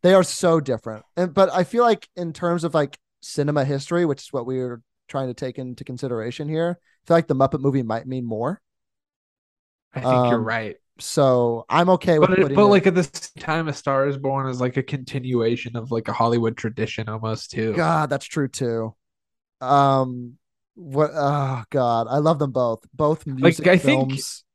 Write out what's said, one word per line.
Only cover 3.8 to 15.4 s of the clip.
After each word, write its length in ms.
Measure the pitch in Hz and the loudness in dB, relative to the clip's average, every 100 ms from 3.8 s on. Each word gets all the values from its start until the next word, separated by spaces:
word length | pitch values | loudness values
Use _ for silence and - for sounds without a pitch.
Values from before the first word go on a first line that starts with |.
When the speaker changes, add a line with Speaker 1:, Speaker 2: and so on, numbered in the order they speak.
| 139 170 170 | -2 -2 0
Speaker 1:
which 180 | 139 | -2
is 100 | - | -6
what 120 | 135 120 | -8 -4
we 120 | 131 | -6
were 240 | 127 120 _ _ _ | -6 -10 _ _ _
trying 200 | 139 131 | -6 -6
to 60 | |
take 240 | 117 131 131 | -6 -10 -8
into 240 | 127 120 131 | -12 -12 -14
consideration 640 | 123 131 117 110 - 151 | -10 -6 -6 -6 -8 -6
here, 280 | 156 170 175 | -2 -2 -4
I 200 | _ _ _ | _ _ _
feel 100 | 170 | 2
like 100 | 165 | 4
the 80 | 135 | 2
Muppet 260 | 135 151 | 2 2
movie 220 | 135 135 | 0 0
might 220 | 113 113 127 | -2 -6 -6
mean 180 | 131 120 | -8 -6
more. 340 | 110 123 196 _ _ _ _ _ _ _ _ _ _ _ _ _ 135 | -6 -6 -6 _ _ _ _ _ _ _ _ _ _ _ _ _ -6
Speaker 2:
I 60 | |
think 100 | 127 127 123 | 2 2 4
you're 100 | 117 | 2
Speaker 1:
Um, 40 | |
Speaker 2:
right. 320 | 113 113 110 - _ _ | 0 -4 -6 -12 _ _
Speaker 1:
so 680 | - - 135 127 120 117 - | -4 2 4 4 2 -2 0
I'm 180 | 147 180 | 2 4
okay 280 | 180 185 156 | 4 4 4
with 100 | 175 | 4
Speaker 2:
But 80 | 185 | 4
it, 20 | |
Speaker 1:
putting 140 | 165 147 | 2 4
Speaker 2:
but, 80 | |
Speaker 1:
it 20 | 208 | 6
Speaker 2:
like, 220 | 196 190 | 6 4
at 80 | 175 | 2
the 80 | |
same 380 | 170 - - - | -2 -6 -16 -12
time, 260 | - 160 160 | -4 -2 -2
A 40 | |
Star 340 | 139 - 135 139 | -4 -2 0 0
Is 100 | 139 | -2
Born 320 | 139 135 135 | -4 -4 -4
is, 100 | 123 | -2
like, 160 | 127 131 | -2 -2
a 80 | |
continuation 920 | 127 143 127 135 127 123 | -4 -8 -6 -8 -4 0